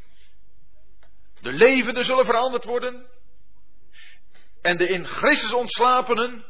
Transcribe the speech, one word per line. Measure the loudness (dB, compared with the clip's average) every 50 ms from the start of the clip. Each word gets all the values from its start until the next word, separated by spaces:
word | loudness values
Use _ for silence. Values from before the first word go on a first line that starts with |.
| -10 -10 -10 -10 -10 -10 -10 -10 -10 -10 -10 -10 -10 -10 -10 -10 -10 -10 -10 -10 -10 -10 -10 -10 -10 -10 -10 -8
de | -6 -6
levenden | 6 8 8 8 8 6 4 2 0 0 0
zullen | 4 4 4 6
veranderd | 6 4 4 2 2 0 -2 -2
worden | -2 -2 -2 -2 -4 -6 -6 -10 -10 -10 -10 -10 -10 -10 -10 -10 -10 -10 -10 -10 -10 -10 -10 -10 -10 -10 -10 -10 -10 -10 -10 -10 -10 -10 -10 -10 -10 -10 -2
en | 0 0 2
de | 2 2
in | 2 2 -2 -2
Christus | -6 -4 2 4 4 4 4 2 0 0
ontslapenen, | 0 -2 -2 0 2 4 4 4 4 2 2 0 0 0 -2 -4 -8 -10 -10